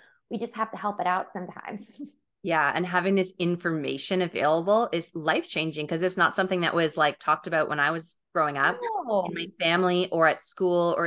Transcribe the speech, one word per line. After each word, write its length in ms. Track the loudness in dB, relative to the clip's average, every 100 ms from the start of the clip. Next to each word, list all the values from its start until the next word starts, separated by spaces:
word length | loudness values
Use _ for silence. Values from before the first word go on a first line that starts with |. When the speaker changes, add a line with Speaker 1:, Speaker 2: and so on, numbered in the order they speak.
| _ _ -10
Speaker 1:
We 80 | -8
just 180 | -6 -6
have 160 | -6
to 60 | -6
help 240 | -6 -2
it 60 | 0
out 260 | -2 -4
sometimes. 680 | -10 -12 -12 -12 -12 -12 -14 -18
<laughs> 60 | _ _ _
Speaker 2:
Yeah. 280 | -2 2 2
And 140 | 0 0
having 260 | 0 2
this 200 | 2 0 -2
information 840 | 0 0 -2 -2 -2 -4 -2 -2
available 680 | -2 0 2 2 2 2 2
is 200 | -2 -6
life-changing, 720 | -4 0 0 -2 -4 -4 -4 -4
'cause 160 | 0
it's 160 | 0 2
not 160 | 2
something 280 | 2 0 2
that 120 | 2
was, 240 | 2 2 2
like, 220 | 0 2
talked 260 | 0 0 0
about 240 | 0 0
when 100 | 2
I 120 | 0
was 260 | 0 -6 -18 _
growing 240 | 0 0 2
up 220 | 0 0 -4 -4 0
Speaker 1:
No. 200 | 0 0
Speaker 2:
in 80 | -4
my 100 | -8 -2
family 500 | 2 4 4 2 2
or 160 | 4 4
at 140 | 4
school 540 | -4 -2 2 4 2
or 80 | 2